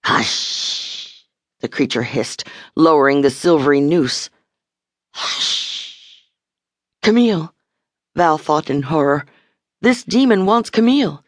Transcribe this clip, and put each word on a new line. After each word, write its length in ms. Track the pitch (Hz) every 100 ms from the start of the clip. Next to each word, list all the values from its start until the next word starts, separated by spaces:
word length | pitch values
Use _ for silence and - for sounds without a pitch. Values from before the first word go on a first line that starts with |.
"Hush!" 1200 | - - 110 - - - - - - - - - _ _ _ _
the 80 | 117
creature 360 | - 135 123
hissed, 400 | 123 139 - - - - -
lowering 460 | - 160 156 135 143
the 100 | 139
silvery 500 | 131 175 165 139 143
noose. 500 | 143 170 127 - - _ _ _ _ _ _ _ _
"Hush!" 1160 | - - - - - - - - - - - _ _ _ _ _ _ _ _
"Camille," 500 | - 226 240 190 160 _ _ _ _ _ _
Val 240 | - 175 156
thought 320 | - 151 -
in 120 | 143
horror. 440 | 135 156 143 143 139 _ _ _ _ _
"This 200 | 240 247
demon 440 | - 220 269 202 190
wants 240 | 226 214
Camille." 520 | - 226 277 220 147